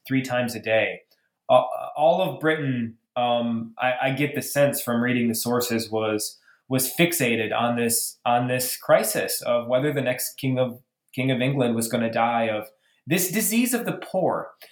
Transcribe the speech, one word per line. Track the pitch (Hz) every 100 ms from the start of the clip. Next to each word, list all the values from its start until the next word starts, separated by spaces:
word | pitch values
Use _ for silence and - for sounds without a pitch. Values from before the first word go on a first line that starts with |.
| -
three | 135
times | 127 123 117
a | 110
day. | 110 110 98 90 - _ _ _ -
Uh, | 127 - - - -
all | 156 185
of | 180 139
Britain, | 156 156 139 123 113 - _ 123
um, | 120 120 117 113 113 -
I, | 127 123
I | 135
get | 135 143
the | 135
sense | - 143 143 113
from | - 117
reading | 120 120 117
the |
sources, | 110 120 123 120 113 110
was, | 110 107 107 - - _ _ -
was | 131 131 -
fixated | 170 - 123 113 107 110
on | 120 120
this, | 117 - - - 123
on | 120 127
this | 127 - -
crisis | - 156 - - - -
of | - 120 117
whether | 127 147
the | 139
next | 127 127 -
King | - 135 127
of, | 123 117 _ _ _
King | - 131
of | 120
England | 127 139 120
was | 113 113
gonna | 117 113
die | 117 117 120 113
of | 107 - _ _ _ -
this | 180 180
disease | 185 185 226 240
of | 233 185
the |
poor. | - - 190 151 85 80 - -